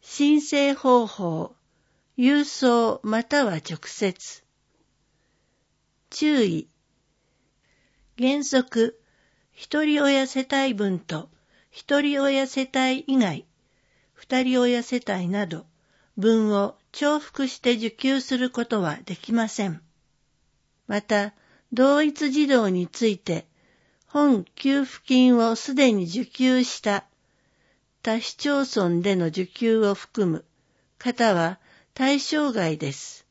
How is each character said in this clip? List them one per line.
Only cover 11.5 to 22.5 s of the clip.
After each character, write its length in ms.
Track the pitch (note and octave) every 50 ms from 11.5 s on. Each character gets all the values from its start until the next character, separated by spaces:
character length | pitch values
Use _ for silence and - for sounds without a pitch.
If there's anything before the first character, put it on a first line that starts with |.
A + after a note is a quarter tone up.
| _ _ _ _
一 280 | _ - - - C#4+ C#4+
人 220 | C#4+ C#4+ C#4+ C#4
親 240 | C#4 C#4 C#4 C4+ C4+
世 240 | C4 - C4+ C4 C4 -
帯 240 | C4+ C4 C4 C4 C4+ -
以 100 | - C4+
外、 300 | C4 A3+ F#3 D3+ - - _ _ _ _ _ _ _ _ _ _ _ _ _ _
二 300 | - - _ C4 B3+ B3+
人 180 | B3+ B3+ B3
親 220 | B3 B3 A#3+ A#3+ A#3+
世 180 | - B3+ B3 B3 -
帯 180 | G3 F#3 F3+ E3+
な 180 | F#3+ G3+ G3+
ど、 180 | E3+ E3 - - _ _ _ _ _ _ _ _ _ _
分 340 | G#3 F#3+ A3+ A3+ A3+ G#3+ G#3+
を 260 | G#3 G3+ G3+ G#3 - _ _ _ -
重 260 | - D4 D4 D4+ D4+
複 300 | D4 - - - C4+ B3+
し 100 | - -
て 140 | - B3 B3
受 180 | A3 A3+ A3
給 300 | A3 - - C4 C4+ C4+
す 160 | B3+ - C4
る 120 | B3 B3+ B3
こ 140 | B3+ A#3+ A#3
と 180 | - - G#3
は 180 | F3+ D#3+ D3 - -
で 140 | - F#3
き 160 | - - - A3+
ま 160 | A#3 A3+ G#3+
せ 180 | - - G3+
ん。 140 | F#3+ D#3+ D#3+ _ _ _ _ _ _ _ _ _ _ _ _ _ _ _ _ _ _ _ _ _
ま 140 | - G#3 G#3
た、 320 | - - G#3+ G3+ G3+ G#3 _ _ _ _ _ _ _ _ -
同 300 | B3 C4 C#4 C#4+ D4 D#4
一 280 | D4+ D4 - D4+ C#4+
児 160 | C4 D4+ D4+
童 220 | C#4